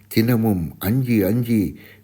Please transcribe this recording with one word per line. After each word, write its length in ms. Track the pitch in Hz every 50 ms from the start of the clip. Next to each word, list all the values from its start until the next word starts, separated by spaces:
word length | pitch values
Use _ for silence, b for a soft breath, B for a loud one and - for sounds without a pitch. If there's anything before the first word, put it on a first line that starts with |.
| B B
தினமும் 680 | - 117 113 120 123 110 113 110 101 90 82 76 - -
அஞ்சி 440 | - 95 117 135 131 123 117 107
அஞ்சி 560 | 95 90 110 123 120 117 117 107 92 76 - B B B B B